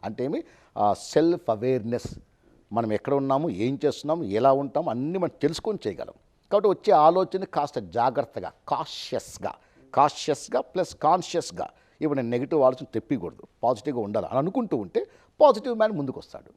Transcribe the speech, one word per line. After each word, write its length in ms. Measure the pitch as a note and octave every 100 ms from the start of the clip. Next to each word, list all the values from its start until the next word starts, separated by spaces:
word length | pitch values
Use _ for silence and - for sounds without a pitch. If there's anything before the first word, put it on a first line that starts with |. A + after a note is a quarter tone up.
అంటే 200 | G2+ G#2+
ఏమి? 200 | B2+ A#3+ - _ _ -
ఆ, 160 | G#2
సెల్ఫ్ 560 | F#2+ - D#3 E3 E3+ -
అవేర్‌నెస్. 600 | A2 B2 B2+ A2 A#2 - - _ _ _ _ _
మనం 200 | G#2 A#2
ఎక్కడ 200 | G#2+ -
ఉన్నాము, 360 | C#3 C3+ C3+ E3
ఏం 300 | F#2 A#2+ C#3 D3
చేస్తున్నాము, 380 | - D3 E3
ఎలా 280 | B2 G2+ C3
ఉంటాము 360 | C3+ C#3+ C#3+ E3
అన్నీ 300 | A#2 C#3+ F#3
మనం 120 | E3+ -
తెలుసుకొని 380 | D3 E3 - G#3 -
చేయగలం. 260 | F2 - - _ _ _
కాబట్టి 180 | G3+ G#3
వచ్చే 240 | F3+ -
ఆలోచన 500 | F3 D#3 F3 F#3 F#3+
కాస్త 360 | F#3+ - C#3+ -
జాగ్రత్తగా, 720 | F#2+ F#2+ B2 B2 A#2+ - F2 - -
కాషియస్‌గా, 840 | - D#3 - - A#2+ - - - - _ _ _
కాషియస్‌గా 680 | - C#3+ - - C#3 - B2
ప్లస్ 340 | - F3+ E3+ -
కాన్షియస్‌గా 720 | D3+ F3+ - E3+ D#3+ E2+ D2 _ _ _
ఇప్పుడు 160 | D3+ C#3
నేను 100 | A#2
నెగిటివ్ 320 | B2 E3 D#3+
ఆలోచన 240 | C3 B2+ C#3+
తెప్పకూడదు, 500 | A2+ - C3+ E2+ - - _
పాజిటివ్గా 380 | A#2 B2 D3 B2
ఉండాలి 260 | G2+ G#2 F2
అని 100 | B2+
అనుకుంటూ 400 | D#3 C4 A3+ C#3
ఉంటే 300 | C3 A#3 G4+ _ _ _
పాజిటివ్ 340 | D4 A3 B3 A3+
మ్యాన్ 160 | A3
ముందుకు 280 | F#3+ C#3 -
వస్తాడు. 320 | - - -